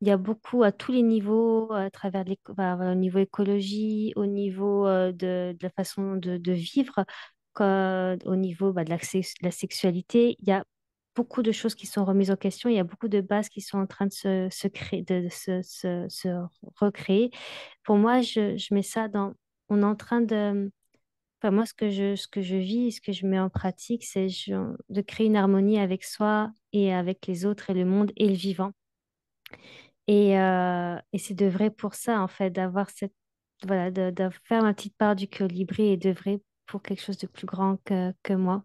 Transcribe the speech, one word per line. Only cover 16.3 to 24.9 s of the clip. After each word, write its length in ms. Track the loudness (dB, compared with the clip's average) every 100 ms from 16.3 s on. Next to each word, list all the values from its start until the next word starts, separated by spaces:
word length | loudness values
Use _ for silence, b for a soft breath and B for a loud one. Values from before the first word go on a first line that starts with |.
| -4 -8 _ -12 0
recréer. 540 | 0 0 2 2 2 B B B B B
Pour 140 | 2 4
moi, 240 | 6 4
je, 340 | 2 0 0 -2
je 180 | -2
mets 100 | -2
ça 260 | 0 -4 -2
dans, 240 | -2 -4 -6 _ _ -2
on 140 | 2
est 40 | 2
en 120 | 0
train 240 | 0 0
de, 500 | 2 0 0 0 -4 -8 _ _ _ _ _ _
enfin, 100 | 2
moi, 140 | 2 2
ce 80 |
que 160 | -2 -2
je, 260 | 0 0 -2
ce 140 | -4
que 120 | -6
je 140 | -2 -2
vis, 380 | 0 0 -2
ce 80 | -4
que 100 | -6
je 160 | -4 0
mets 120 | 2
en 100 | 0
pratique, 560 | -2 -4 -4 -6 -6 -4
c'est 240 | -2 -2
je, 240 | -4 -6 -4 -4 -8
de 140 | -8